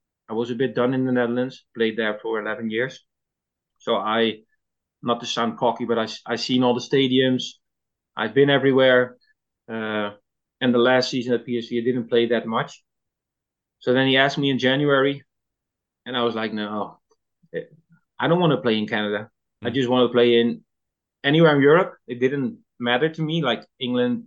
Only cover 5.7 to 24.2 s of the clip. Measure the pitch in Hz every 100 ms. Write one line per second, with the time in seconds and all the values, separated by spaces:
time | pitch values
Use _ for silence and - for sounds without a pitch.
5.7 | 117 113 113 107 - - 113 - 127 127
6.7 | 120 - 139 135 127 131 127 - - _
7.7 | _ _ _ _ - 110 120 143 139 135
8.7 | 131 131 127 123 - _ _ _ _ -
9.7 | 113 110 107 104 101 _ _ _ - 131
10.7 | 120 123 127 127 131 120 120 - 120 113
11.7 | 120 117 123 117 120 117 117 113 113 156
12.7 | - _ _ _ _ _ _ _ _ _
13.7 | _ - 127 135 135 143 - 139 127 127
14.7 | 135 147 139 135 143 _ _ _ _ _
15.7 | _ _ _ - 127 117 110 110 107 104
16.7 | 107 95 - _ _ _ _ _ 85 -
17.7 | _ _ _ _ - 131 170 170 131 120
18.7 | 110 107 113 104 104 110 _ _ _ 120
19.7 | 123 123 127 120 120 120 117 117 - _
20.7 | _ _ _ _ _ 139 156 165 143 139
21.7 | 165 190 - - 120 127 143 123 - _
22.7 | - 120 123 156 160 156 165 135 117 -
23.7 | - 123 123 123 120